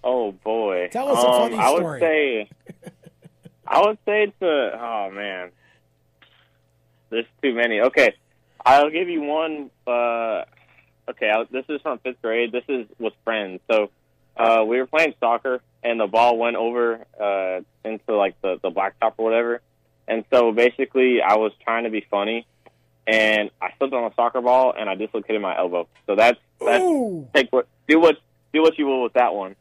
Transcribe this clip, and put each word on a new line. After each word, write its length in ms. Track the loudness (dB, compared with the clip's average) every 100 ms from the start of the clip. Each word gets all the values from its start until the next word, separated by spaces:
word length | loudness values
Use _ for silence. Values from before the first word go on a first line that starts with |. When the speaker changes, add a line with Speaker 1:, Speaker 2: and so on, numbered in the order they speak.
Speaker 1:
Oh, 280 | 0 -2 -2
boy. 580 | -6 -6 -2 -2 -2 -4
Speaker 2:
Tell 180 | -6 -2
us 140 | 2
a 40 | 4
Speaker 1:
Um, 60 | 4 2
Speaker 2:
funny 60 | 2
Speaker 1:
I 120 | 2
would 80 | 2
Speaker 2:
story. 200 | -2 -2
Speaker 1:
say, 500 | 0 2 0 -4 -8 -18 -20 -20 -20 _ -20 _ -20 _ -20 _ 0
I 140 | 2
would 120 | 2 0
say 180 | -2 0
it's 180 | -2 _
a, 360 | -2 0 -2 -4
oh, 320 | -6 -6 -6
man. 400 | -8 -10 -10 -14 _ _ _ _ _ _ _ _ _ _ _ _ _ _ _ _
There's 140 | -8 -8 _
too 120 | -4
many. 280 | 0 0 2
Okay, 320 | 2 4 2 0 _ _ _ _
I'll 240 | 4 6 6
give 200 | 0 -2
you 120 | -4
one. 480 | -2 -2 -4 -6 -12 _
Uh, 580 | -4 -2 -2 -2 -4 -6 -8 _ _ _ _ _ -16
okay, 200 | -6 -2
I, 140 | 0 -2
this 140 | -10 -8
is 120 | -8
from 180 | -8 -8
fifth 220 | -10 -8
grade. 300 | -4 -2 -2
This 120 | -6 -6
is 200 | -8 -8 -8
with 140 | -10 _
friends. 380 | -6 -6 -6 -12 -2
So, 200 | 0 0 _ _ _ _
uh, 300 | 0 2 4 2
we 100 | 0
were 60 | 0
playing 260 | 0 0 0
soccer, 420 | -2 0 -2 -6 _ _
and 160 | -4 -2
the 80 | 0
ball 300 | 4 4 4
went 200 | -2 -2
over, 480 | -2 0 -2 -2 -10 -6
uh, 420 | -2 -2 -4 -6 -10 _ -12
into, 280 | -10 -2 0
like, 220 | 0 -2
the, 180 | -6 -4
the 80 | -4
blacktop 440 | -4 -6 _ -4 -2
or 60 |
whatever. 360 | 0 0 -2 -6 _ _ _ _ -6
And 180 | -6 2
so, 200 | 2 4
basically, 680 | 4 2 2 -4 2 2 2
I 140 | 2
was 180 | 2 0 -4
trying 220 | -6 -4
to 40 | -4
be 160 | -6 -4
funny, 340 | -4 -2 -6 -10 _ _ _ _ _ 0
and 420 | 2 2 2 -2 _
I 80 | -10 -4
slipped 160 | -4
on 180 | -2 -4
a 20 |
soccer 260 | 0 0 0
ball, 320 | 2 4 4 0
and 120 | -6
I 60 |
dislocated 460 | -6 -6 -6 -4 -4
my 160 | -4 -4
elbow. 300 | -4 -4 -8 _
So 100 | -2
that's, 240 | 4 4 2 _ _
that's 240 | 0 0
Speaker 2:
Ooh. 440 | 2 0 -2 -6 -2
Speaker 1:
take 180 | -2 2
what, 140 | -2 -2 _ 2
do 120 | 6
what, 180 | 6 4 _ _ _
do 80 | 2
what 160 | 2 2
you 100 | -2
will 160 | -2
with 100 | 0
that 200 | 0 0
one. 220 | -2 -8 -14